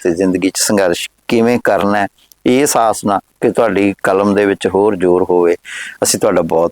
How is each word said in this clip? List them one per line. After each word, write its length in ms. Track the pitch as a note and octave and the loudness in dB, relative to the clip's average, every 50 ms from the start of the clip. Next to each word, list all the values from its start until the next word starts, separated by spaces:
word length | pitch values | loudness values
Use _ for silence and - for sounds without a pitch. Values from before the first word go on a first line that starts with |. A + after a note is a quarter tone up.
| - | -2
ਤੇ 100 | F2+ E2 | -2 -2
ਜ਼ਿੰਦਗੀ 340 | F2 F#2+ F#2 F#2 F2+ F#2 F#2+ | 0 0 0 0 0 -2 -2
'ਚ 100 | - - | -2 -2
ਸੰਘਰਸ਼ 480 | - - G#2+ G2 F#2+ F2 E2+ - - - _ _ _ | -4 -2 0 0 0 0 0 -2 -6 -12 _ _ _
ਕਿਵੇਂ 320 | - B2 A2+ A2+ A#2+ B2 A#2+ - | -2 0 0 2 2 0 0 0
ਕਰਨਾ 340 | A#2+ G2+ F2+ F#2+ G2+ G#2 | 0 0 0 0 0 0
ਹੈ। 100 | G#2 G2 - _ _ _ _ _ _ - | 0 -2 -4 _ _ _ _ _ _ 0
ਇਸ 300 | - B2 C3 D3 C#3+ - | 0 2 2 2 0 0
ਆਸ 260 | B2+ A#2 A2 G2+ - A#2 | 0 0 0 -2 -2 -2
ਨਾਲ 140 | G#2+ G2+ - - _ _ - | -2 -2 -4 -4 _ _ -4
ਕਿ 80 | - A#2 | -2 -2
ਤੁਹਾਡੀ 440 | F#2+ - A#2 G#2+ F#2 G2 G2+ G2 F#2+ _ - | 0 2 0 0 2 0 0 0 -2 _ -2
ਕਲਮ 300 | G2+ F#2+ G2 G2+ G#2 G2 | -2 0 2 2 2 2
ਦੇ 120 | G2+ G#2 | 2 2
ਵਿੱਚ 220 | G2 G2 - - | 0 0 0 -2
ਹੋਰ 280 | F#2+ F#2 F#2+ G#2 G#2+ G2+ | -2 0 2 2 2 0
ਜ਼ੋਰ 300 | F2 F2+ F2+ F2+ F#2 F#2 F#2 | 0 0 2 2 2 2 2
ਹੋਵੇ, 260 | F2+ F2+ F2 E2+ F2 - - - - - - - - - - | 2 2 2 2 0 -2 -6 -16 -16 -16 -16 -14 -8 -6 -4
ਅਸੀਂ 160 | - - F#2+ | -2 -2 0
ਤੁਹਾਡਾ 220 | - G#2+ F#2 F2+ | 0 0 0 0
ਬਹੁਤ 300 | E2+ D#2+ D#2+ D#2+ E2+ E2+ | 0 0 0 0 0 -2